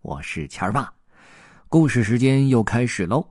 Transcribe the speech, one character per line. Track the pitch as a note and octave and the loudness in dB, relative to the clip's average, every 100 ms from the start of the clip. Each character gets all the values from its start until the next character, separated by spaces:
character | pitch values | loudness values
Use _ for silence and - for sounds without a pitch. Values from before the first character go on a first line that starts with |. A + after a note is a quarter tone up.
我 | - C#2+ | -12 -12
是 | - E2 C#2+ | -10 -10 -10
钱 | - | -8
儿 | F#2 | -4
爸。 | C3 - - _ _ - - - - - | -4 -6 -14 _ _ -20 -20 -20 -20 0
故 | D#3+ D3+ | 2 4
事 | A#2+ | 2
时 | G#2 A#2+ | 0 2
间 | C3 C3+ C3+ | 4 4 4
又 | A#2+ | 2
开 | G#2 A#2 B2 | 2 0 -2
始 | - F2 | -2 -2
喽。 | B2+ - | -2 -4